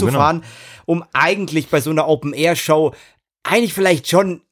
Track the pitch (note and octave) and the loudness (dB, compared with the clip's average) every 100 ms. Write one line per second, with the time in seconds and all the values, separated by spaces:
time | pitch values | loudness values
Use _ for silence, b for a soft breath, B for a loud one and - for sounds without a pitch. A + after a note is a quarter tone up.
0 | - C#3+ D3 E3 B B B B - E3+ | 0 2 0 0 B B B B -4 -4
1 | - C3 D#3+ G3+ F#3 D#3 C#3 D3+ C3+ D#3 | -2 -2 0 0 -2 -4 0 -2 0 -2
2 | D3 D3+ C#3+ C#3 D#3+ E3 - D#3 D#3 B | 0 0 -2 -2 -2 0 0 2 2 B
3 | B B _ _ - G#3+ A#3 F#3+ F#3+ D#3+ | B B _ _ -2 0 0 0 2 2
4 | - E3+ G3 E3+ _ | 2 0 0 -4 _